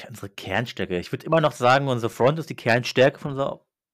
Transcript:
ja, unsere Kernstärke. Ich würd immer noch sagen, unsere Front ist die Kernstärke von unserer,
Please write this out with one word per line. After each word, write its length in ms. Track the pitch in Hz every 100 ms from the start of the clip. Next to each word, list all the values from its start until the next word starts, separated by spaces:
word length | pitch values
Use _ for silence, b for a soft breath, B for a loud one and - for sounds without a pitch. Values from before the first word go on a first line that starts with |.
ja, 60 | -
unsere 220 | 113 101
Kernstärke. 680 | - - 98 123 - 92 90
Ich 140 | 85
würd 140 | 131 -
immer 160 | 160
noch 100 | 151
sagen, 380 | - 123 135 139
unsere 200 | 120 113
Front 300 | - 117 160
ist 100 | 151
die 60 | 127
Kernstärke 640 | 120 120 123 - 135 -
von 120 | 151
unserer, 340 | 135 139 - _ _ _